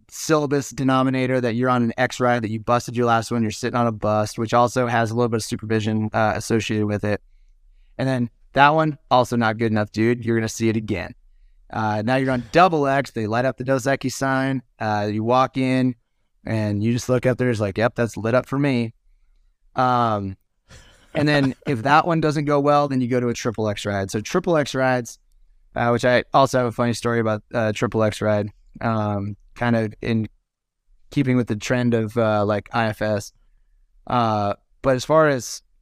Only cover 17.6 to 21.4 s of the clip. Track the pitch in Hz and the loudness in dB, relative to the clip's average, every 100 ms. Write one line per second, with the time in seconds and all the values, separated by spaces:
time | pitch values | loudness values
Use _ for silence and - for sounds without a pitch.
17.6 | 104 95 117 - 117 - 110 123 - 135 | -2 0 0 0 -4 -2 0 0 0 0
18.6 | 143 123 113 - _ _ _ _ _ _ | 0 0 -2 -8 _ _ _ _ _ _
19.6 | _ - 127 123 117 104 98 95 _ _ | _ -2 2 2 2 0 -4 -10 _ _
20.6 | _ - - - _ - 151 147 | _ -20 -20 -20 _ 0 2 4